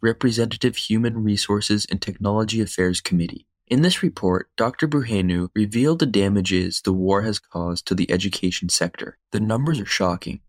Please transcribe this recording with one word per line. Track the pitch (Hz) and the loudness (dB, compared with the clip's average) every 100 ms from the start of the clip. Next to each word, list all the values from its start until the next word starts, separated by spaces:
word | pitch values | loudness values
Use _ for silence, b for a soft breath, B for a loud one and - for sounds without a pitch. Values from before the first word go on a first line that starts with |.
Representative | 113 113 127 113 113 - 127 - | 0 2 0 0 -2 0 -2 0
Human | - 110 117 113 | -2 0 0 0
Resources | 104 101 - 104 - 104 - | 0 0 0 0 2 0 0
and | 101 | -6
Technology | - - 101 107 107 113 | -6 -4 0 0 0 -2
Affairs | 104 - 90 90 | -2 0 0 0
Committee. | - 87 85 - _ _ - | 0 0 0 -6 _ _ -2
In | 127 | 2
this | 175 - | 2 2
report, | 170 - 95 92 - - | -2 0 0 0 -2 -2
Doctor | 113 - 156 | -2 0 0
Buhenu | 147 117 101 92 87 87 | 0 0 0 2 0 0
revealed | 107 104 117 143 165 | 0 0 2 2 2
the | 143 | 2
damages | 104 98 101 95 92 90 - | 2 2 2 2 0 0 -2
the | - | -2
war | 95 92 98 | 0 2 2
has | 110 104 | 0 -4
caused | _ 87 87 87 - | _ -6 -4 -4 -2
to | |
the | 92 85 | -2 0
education | 90 98 - 92 - 87 | 0 -2 -2 -4 -4 -4
sector. | - 87 - - - - | -2 -2 -4 -14 -16 -6
The | 110 | -2
numbers | 107 113 147 143 | 0 0 0 -2
are | 98 | -2
shocking. | - 90 90 - - | 0 0 -2 -6 -12